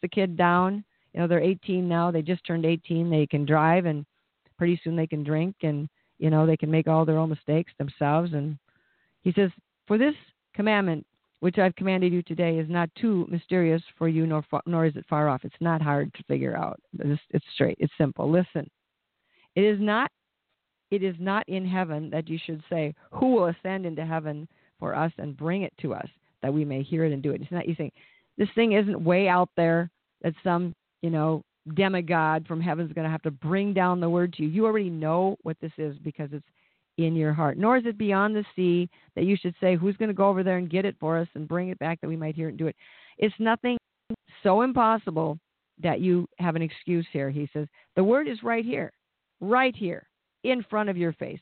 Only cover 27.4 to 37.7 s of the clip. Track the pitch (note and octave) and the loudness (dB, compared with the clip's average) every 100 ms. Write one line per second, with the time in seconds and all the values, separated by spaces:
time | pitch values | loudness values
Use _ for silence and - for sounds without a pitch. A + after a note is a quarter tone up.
27.4 | D3 F3 - E3 D3+ - - _ _ - | -6 -6 -4 -4 -6 -12 -20 _ _ -4
28.4 | G#3 A3 A#3 G#3 G3+ F3 E3 F3+ G3 F3+ | -2 2 4 4 2 0 2 4 4 4
29.4 | F3+ - E3 E3 E3+ _ _ _ E3 D#3 | 2 2 2 2 0 _ _ _ -6 -4
30.4 | - F3 F3 - _ _ E3+ D#3+ D#3 D#3 | 0 0 0 -6 _ _ -2 0 0 0
31.4 | - _ D#3 D#3 G3 F#3 E3 E3+ D#3 D#3+ | -4 _ -8 0 0 0 0 2 2 0
32.4 | D#3 D#3+ E3+ D#3 E3 E3 D#3+ D#3+ D#3+ C#3 | -2 -4 -2 -2 -4 -4 -4 -4 -6 -6
33.4 | D3+ F#3+ G3+ F#3+ F3+ F3+ E3+ F3 F3 - | -2 0 0 2 2 2 0 2 0 -2
34.4 | D3+ F3+ A3 G#3+ F#3 E3 D#3 E3+ F#3+ - | -2 2 2 2 -2 -4 -2 0 0 -2
35.4 | - D#3+ D#3+ - D3+ C#3+ D#3 D3 D3 D3 | -8 -8 -10 -8 -8 -8 -10 -10 -10 -10
36.4 | - _ _ _ _ - E3 D#3+ D3+ D3+ | -16 _ _ _ _ -2 0 2 0 2
37.4 | D#3 E3+ A3 | 0 0 2